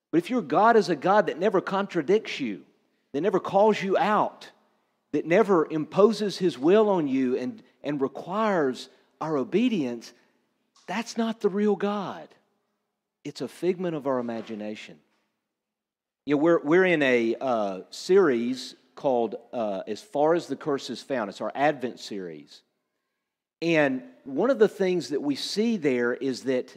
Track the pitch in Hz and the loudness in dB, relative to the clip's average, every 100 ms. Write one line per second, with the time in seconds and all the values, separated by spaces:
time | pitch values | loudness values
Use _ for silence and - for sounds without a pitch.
0 | _ 156 - 247 151 156 220 226 165 151 | _ -2 0 -2 0 4 6 6 4 0
1 | 165 208 165 131 196 185 - 190 196 170 | 2 2 2 0 0 0 0 -4 -4 -4
2 | 139 214 214 - 123 92 - _ _ _ | 0 0 0 -6 -6 -6 -12 _ _ _
3 | _ 139 190 185 - 196 214 208 190 147 | _ -4 0 0 0 4 4 2 0 0
4 | 180 208 120 - - _ _ _ _ _ | 2 2 0 -4 -20 _ _ _ _ _
5 | _ 147 151 180 196 180 147 156 151 185 | _ -4 2 4 4 2 2 -2 -4 4
6 | 214 214 208 - 185 127 147 208 214 185 | 4 4 -4 -2 -2 0 4 6 4 2
7 | 143 131 127 123 127 110 - _ 135 147 | 0 0 0 0 -4 -8 -16 _ -6 -2
8 | 131 - - 202 220 185 139 117 - _ | -2 -4 -8 -2 0 2 0 -2 -10 _
9 | _ - 151 147 113 185 247 208 127 120 | _ -10 -4 -4 0 0 2 0 -2 -6
10 | - - _ _ _ _ _ _ - 190 | -12 -20 _ _ _ _ _ _ -10 -8
11 | 226 - 226 220 202 196 208 196 202 208 | -8 -4 -4 0 -2 2 0 0 0 -2
12 | 170 180 156 _ _ _ _ _ _ _ | -6 -10 -14 _ _ _ _ _ _ _
13 | _ _ 147 - 127 - 175 180 180 156 | _ _ -14 -10 -10 -4 -4 -2 -2 -4
14 | 131 127 120 117 107 107 107 107 - 76 | -2 -2 -2 -6 -8 -10 -10 -10 -14 -20
15 | _ _ _ _ _ _ _ _ _ _ | _ _ _ _ _ _ _ _ _ _
16 | _ _ - 147 165 165 143 175 185 160 | _ _ -2 2 4 2 4 4 4 4
17 | 135 123 113 117 135 117 101 92 - - | 4 4 2 -2 -2 -2 -2 -4 -10 -8
18 | - 196 175 117 120 127 - - _ - | 2 4 6 2 0 -6 -10 -16 _ -6
19 | 143 123 113 - - 127 107 95 - 104 | 0 0 0 -4 -10 -6 -4 -4 -6 -10
20 | - 143 151 170 135 139 156 139 - 113 | -6 0 2 2 -2 -8 -4 -4 -6 -10
21 | - 131 101 - 110 127 147 143 120 95 | -6 -4 -4 -6 -8 0 0 0 -6 -10
22 | - 104 90 76 71 - _ _ _ _ | -12 -10 -10 -12 -18 -20 _ _ _ _
23 | _ _ _ _ _ - 165 156 143 131 | _ _ _ _ _ -8 0 4 4 0
24 | - - 135 139 240 233 208 - 185 180 | -8 -20 -10 -2 0 4 2 2 -2 0
25 | 131 143 143 135 - 196 233 220 147 123 | -2 -4 -2 -4 -4 -2 0 2 2 2
26 | 120 123 135 110 117 127 - | 0 -2 -4 -4 -2 -2 -4